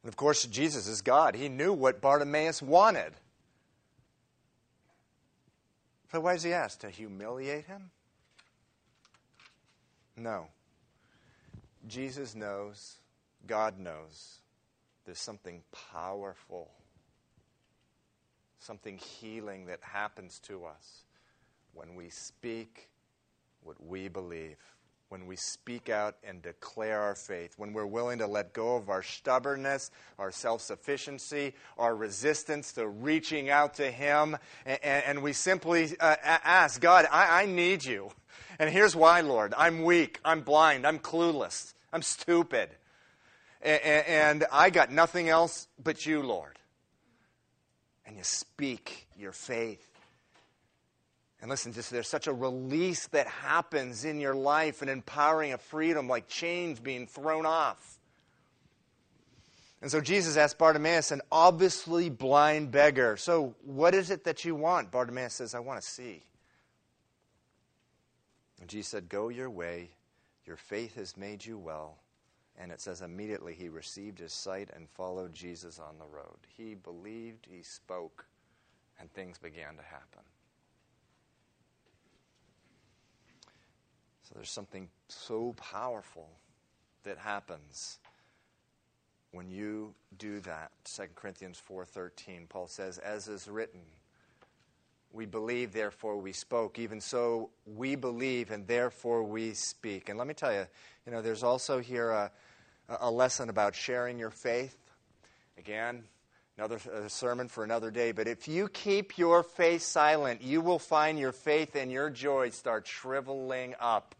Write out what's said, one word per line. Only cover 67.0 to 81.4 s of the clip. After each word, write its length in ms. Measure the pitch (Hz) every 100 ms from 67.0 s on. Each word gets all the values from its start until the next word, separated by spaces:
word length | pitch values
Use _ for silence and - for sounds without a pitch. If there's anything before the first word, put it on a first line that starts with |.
| _ _ _ _ _ _ _ _ _ _ _ _ _ _ _ _
And 100 | 87
Jesus 220 | 104 101
said, 180 | 107 87
"Go 200 | 101 113
your 200 | 120 131
way. 400 | 95 85 87 87 _ _ _ _ _ -
Your 120 | 82
faith 360 | - 101 117
has 240 | 117 92 -
made 260 | 98 104
you 140 | 110 110
well." 400 | 85 78 78 78 _ _ _ _ _ _
And 160 | 87
it 100 | 85
says 200 | - 90
immediately 540 | 90 90 107 104 87 82
he 120 | 87
received 520 | 80 - - 104 92
his 120 | 82
sight 380 | - 98 95 101 -
and 120 | 80
followed 440 | - 92 92 90
Jesus 460 | 80 87 85 90 80
on 180 | 78 78
the 80 | 78
road. 320 | 76 50 50 _ -
He 200 | 113 104
believed, 720 | 87 85 98 113 113 113 -
he 140 | 87
spoke, 640 | 82 - _ 90 82 - - _ _ _ _ _ _ _
and 120 | 87
things 280 | 98 92 85
began 360 | 85 80 76 78
to 40 |
happen. 400 | 76 73 67 50 _ _ _ _ _ _ _ _ _ _ _ _